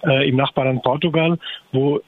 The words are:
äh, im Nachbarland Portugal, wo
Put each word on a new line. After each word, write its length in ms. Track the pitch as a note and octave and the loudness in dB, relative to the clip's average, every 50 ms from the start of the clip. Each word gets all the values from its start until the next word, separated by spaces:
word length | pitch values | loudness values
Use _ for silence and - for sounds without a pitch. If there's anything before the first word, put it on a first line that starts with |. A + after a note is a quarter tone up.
| - | -2
äh, 220 | D#3 C3+ C3+ C#3 C#3 | 0 0 2 2 2
im 80 | B2+ | 2
Nachbarland 460 | C3 C#3 C3 - C#3+ C3 C3 C3 B2+ | 0 0 0 0 -2 0 0 -2 0
Portugal, 560 | - B2 C3 D3+ F#3 E3+ D3+ D#3+ D#3+ E3 E3+ E3 - - - - - _ | 0 0 0 0 -2 0 0 2 2 2 0 -2 -4 -10 -16 -16 -12 _
wo 280 | - C3 C3+ C#3+ D3 - - | -2 0 0 0 0 -2 -4